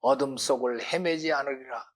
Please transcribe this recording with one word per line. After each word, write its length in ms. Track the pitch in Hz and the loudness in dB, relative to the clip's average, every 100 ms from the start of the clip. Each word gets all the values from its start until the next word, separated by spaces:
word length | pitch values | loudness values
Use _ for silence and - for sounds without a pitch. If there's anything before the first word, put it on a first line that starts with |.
어둠 360 | 143 135 139 127 | 4 2 2 -2
속을 460 | - 131 123 117 | 0 2 2 -2
헤매지 500 | - 170 175 165 156 | -2 0 0 0 2
않으리라. 580 | 147 139 135 131 120 - | 0 0 -6 -8 -10 -12